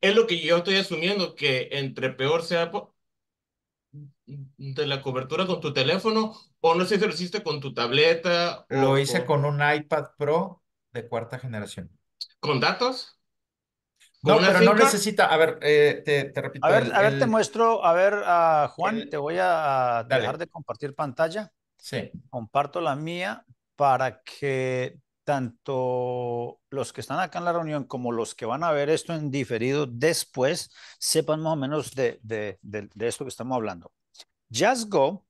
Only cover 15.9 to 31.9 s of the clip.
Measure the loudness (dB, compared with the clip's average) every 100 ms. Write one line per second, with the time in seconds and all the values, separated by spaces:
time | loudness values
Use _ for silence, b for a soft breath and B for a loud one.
15.9 | 2 -2 -2 -2 -6 -8 -2 4 4 4
16.9 | 2 2 2 2 2 0 2 2 4 4
17.9 | 4 4 2 2 4 4 4 0 -2 -2
18.9 | -2 -6 -6 -4 -2 0 2 0 0 0
19.9 | 0 0 0 0 -6 -10 -12 -12 -10 -10
20.9 | -8 -8 -2 -2 -2 -10 _ _ _ -10
21.9 | -10 -8 -14 -12 -12 -4 -2 -2 -2 -4
22.9 | -4 -6 -6 -8 -8 _ _ _ _ 2
23.9 | 2 0 -4 -20 -8 -4 -2 -2 -2 -4
24.9 | -8 _ _ -4 -2 -2 -10 -8 -4 -2
25.9 | -2 -4 -4 -6 -6 -8 -12 _ -8 -8
26.9 | -8 -8 -4 -4 -4 -2 -2 -2 -4 -6
27.9 | -6 -4 -2 -4 -6 -6 -2 0 0 2
28.9 | 0 -2 -6 -4 -4 -4 -2 0 0 -2
29.9 | 0 0 0 -6 -2 0 0 -8 B B
30.9 | B -2 0 0 -2 -2 -2 -2 -4 -6